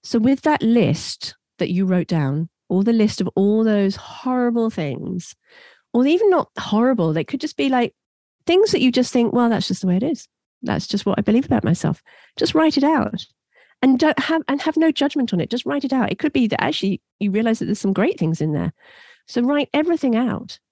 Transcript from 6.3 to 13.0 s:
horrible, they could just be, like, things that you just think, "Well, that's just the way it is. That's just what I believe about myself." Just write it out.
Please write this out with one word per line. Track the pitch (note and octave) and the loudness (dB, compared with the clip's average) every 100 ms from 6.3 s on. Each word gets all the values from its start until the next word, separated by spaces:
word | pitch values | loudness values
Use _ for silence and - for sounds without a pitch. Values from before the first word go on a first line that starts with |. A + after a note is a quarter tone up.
| F4 - - | 2 0 -10
horrible, | - G#3 B3 B3 D#3+ | -2 2 2 2 0
they | D#3 | 0
could | - C4+ | -4 -6
just | D#4 - | -6 -2
be, | C#4 | 0
like, | B3+ A#3 _ _ _ _ _ - | 0 -2 _ _ _ _ _ 0
things | F4+ G#4 | 2 4
that | D#4 | 4
you | B3+ | 2
just | B3 B3 | 2 2
think, | B3 A#3 | 2 2
"Well, | B3 A#3+ | 2 2
that's | G#3+ - | 0 -2
just | F#3 | -2
the | F#3 | 0
way | F3+ | 0
it | |
is. | C4 C#4 - _ _ _ | 0 -4 -10 _ _ _
That's | B3 - - | -4 -4 -2
just | G3+ - | -4 -2
what | - | -2
I | |
believe | G#3 A3+ C4+ | 2 2 2
about | A3+ | 0
myself." | - E3+ D3+ D3+ _ - _ - | 0 0 0 -4 _ -20 _ -4
Just | - D#4 | -2 2
write | D#4+ D4 | 2 2
it | |
out. | C#4 D#4 | 2 2